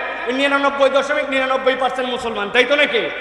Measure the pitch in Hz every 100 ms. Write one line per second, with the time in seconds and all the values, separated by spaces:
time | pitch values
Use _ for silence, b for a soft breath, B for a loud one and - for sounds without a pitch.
0 | - - - 254 277 277 277 277 269 269
1 | 269 294 262 269 262 262 254 262 254 262
2 | 247 240 226 208 202 240 254 294 285 220
3 | 190 -